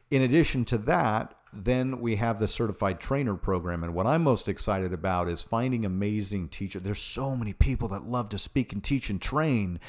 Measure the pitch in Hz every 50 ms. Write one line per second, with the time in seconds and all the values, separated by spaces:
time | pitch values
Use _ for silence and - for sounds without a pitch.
0 | _ _ 143 131 131 120 135 170 143 - - 131 117 - 120 107 107 135 180 175
1 | 147 110 107 113 127 - - _ _ - - 104 92 120 127 127 127 131 131 120
2 | 117 117 110 101 120 117 110 101 110 104 - - 117 107 95 - 104 98 90 -
3 | - - 135 139 139 113 95 85 - 98 95 90 82 87 87 85 85 85 82 87
4 | 98 123 151 165 165 143 117 - - 104 95 - - 110 101 95 92 90 90 78
5 | 87 95 90 90 87 87 85 - - - 113 113 123 131 127 113 107 95 92 95
6 | 101 104 104 107 101 95 104 95 85 78 - - 101 90 - 92 92 101 101 -
7 | - - - 117 135 139 131 123 113 104 95 - - 139 127 110 117 101 98 98
8 | - 113 123 123 113 110 104 95 - - - 143 117 - 92 101 - - 143 127
9 | - - 101 90 - - 131 147 160 156 127 110 101 90 87 82 -